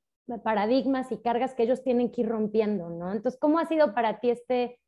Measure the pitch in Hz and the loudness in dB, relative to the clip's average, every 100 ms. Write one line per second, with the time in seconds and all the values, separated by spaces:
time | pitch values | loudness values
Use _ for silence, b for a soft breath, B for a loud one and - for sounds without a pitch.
0 | _ _ - 226 220 208 214 262 262 262 | _ _ -12 -6 -2 0 2 2 2 -2
1 | 254 233 240 240 254 254 226 254 262 240 | -2 -4 0 0 0 0 0 2 2 0
2 | 240 - 220 226 214 214 214 202 170 170 | 0 -2 -2 -2 0 0 0 0 -4 -8
3 | 180 208 247 254 302 330 320 320 294 277 | -6 -4 -4 -2 2 2 2 2 2 2
4 | 226 208 240 233 - 247 240 - | -2 0 -2 -2 -2 -2 -2 -8